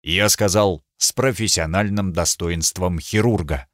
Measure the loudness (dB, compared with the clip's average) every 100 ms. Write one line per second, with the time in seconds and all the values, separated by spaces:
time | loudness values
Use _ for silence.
0 | 0 2 2 2 2 4 2 0 _ _
1 | -4 0 0 0 -2 0 0 0 0 -2
2 | -2 -2 -2 -2 -2 -2 -4 -2 -2 -2
3 | -2 0 2 0 -2 -6 -8